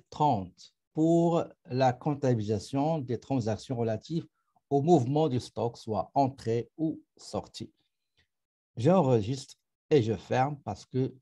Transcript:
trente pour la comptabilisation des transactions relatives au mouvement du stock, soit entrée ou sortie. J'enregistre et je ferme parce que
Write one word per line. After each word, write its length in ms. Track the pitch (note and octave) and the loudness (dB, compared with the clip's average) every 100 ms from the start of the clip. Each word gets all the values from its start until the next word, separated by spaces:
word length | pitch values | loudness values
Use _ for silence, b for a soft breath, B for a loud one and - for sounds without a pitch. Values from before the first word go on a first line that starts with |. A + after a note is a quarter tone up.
| _ | _
trente 640 | - D3+ A2+ F2+ - - _ _ | -2 0 0 -4 -14 -20 _ _
pour 500 | - D#3+ E3+ E3+ E3 - - - | 0 2 4 2 0 -2 -10 -8
la 280 | B2 C3 | 0 0
comptabilisation 1040 | B2 - C#3 C3+ A#2+ G#2 G#2+ - C#3 D3 D#3+ | 0 -4 -2 0 0 0 -4 -4 -4 -2 -2
des 200 | B2 A#2 | -4 -8
transactions 560 | - C3+ A2 G#2 - A#2 | -4 -4 -2 -4 -6 -4
relatives 520 | A2+ G#2+ - D#3+ - _ _ _ - | -4 -4 -6 -8 -8 _ _ _ -2
au 120 | C#3 | 0
mouvement 480 | D3 F3 B2 D3 D#3 | 6 4 4 2 0
du 100 | B2+ | 0
stock, 380 | - - A2+ - | -6 -4 -6 -6
soit 340 | - G#2 - | -6 -4 -2
entrée 560 | C#3+ C3+ C3+ - A#2 A2+ - | 0 -2 -2 -4 -4 -4 -6
ou 240 | - - - _ | -6 -6 -14 _
sortie. 580 | - G#2 - - - _ _ _ _ _ _ _ _ _ _ - | -10 -8 -8 -12 -16 _ _ _ _ _ _ _ _ _ _ -2
J'enregistre 800 | A#2+ F#3+ C#3 A#2+ G#2 C3+ - - _ _ - | 4 4 6 4 2 -6 -10 -20 _ _ 2
et 120 | D3+ | 2
je 120 | A2 | 2
ferme 460 | G#2 - A#2+ C3+ D3 | -2 -2 0 0 -4
parce 220 | - G#2+ - | -10 -12 -8
que 300 | B2+ C3 B2+ | -4 -4 -6